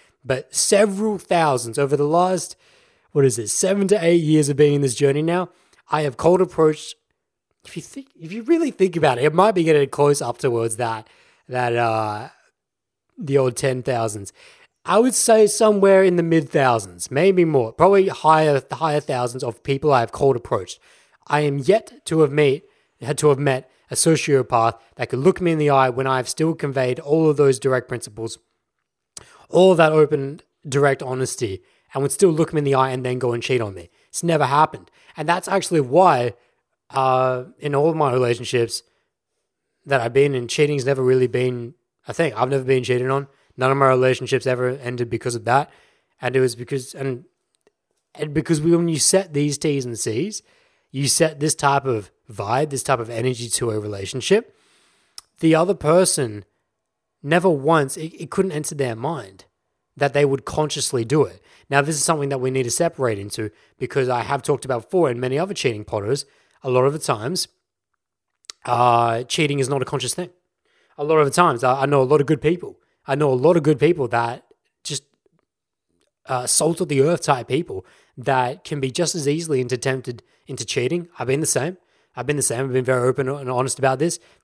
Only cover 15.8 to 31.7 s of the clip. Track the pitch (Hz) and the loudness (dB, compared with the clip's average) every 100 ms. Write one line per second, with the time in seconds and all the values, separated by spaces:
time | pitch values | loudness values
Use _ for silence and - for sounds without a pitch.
15.8 | 196 190 190 180 170 165 147 160 135 117 | 6 6 6 2 2 0 2 2 2 2
16.8 | 95 90 - 135 185 185 170 147 113 - | -2 -12 -6 0 2 4 4 2 0 2
17.8 | 170 196 190 - 156 156 156 139 - - | 4 6 2 0 4 4 4 2 -2 -4
18.8 | 160 151 147 131 123 127 127 117 - 135 | -2 -2 -2 -4 -4 -4 -8 -8 -6 -2
19.8 | 156 135 117 - 139 120 - 113 92 - | 2 2 2 0 0 0 -2 -6 -6 -16
20.8 | _ _ _ _ _ 147 147 143 131 220 | _ _ _ _ _ -2 0 -2 2 0
21.8 | - - - 160 151 143 147 139 - _ | 0 -16 -4 2 2 4 2 2 -6 _
22.8 | _ _ 120 139 151 135 143 131 - _ | _ _ -8 0 2 2 0 -2 -6 _
23.8 | _ - 165 160 - 139 123 120 113 113 | _ -2 2 2 2 0 2 2 2 -2
24.8 | _ _ 123 123 147 185 180 160 147 135 | _ _ -6 0 0 2 0 0 2 4
25.8 | 131 123 135 131 127 - 160 160 147 135 | 4 2 -2 -2 -4 -2 -2 -2 -4 -2
26.8 | 127 127 143 160 160 143 143 127 135 127 | -2 -2 0 2 2 4 4 4 2 0
27.8 | - 123 113 107 110 - _ _ _ _ | -2 -10 -12 -10 -12 -12 _ _ _ _
28.8 | _ _ _ - - _ _ 156 190 175 | _ _ _ -20 -20 _ _ 4 6 6
29.8 | 160 156 147 151 139 147 _ _ 156 139 | 4 4 2 2 -4 -10 _ _ -6 0
30.8 | 143 131 135 131 131 - 113 95 _ | 0 0 -4 -6 -6 -6 -6 -8 _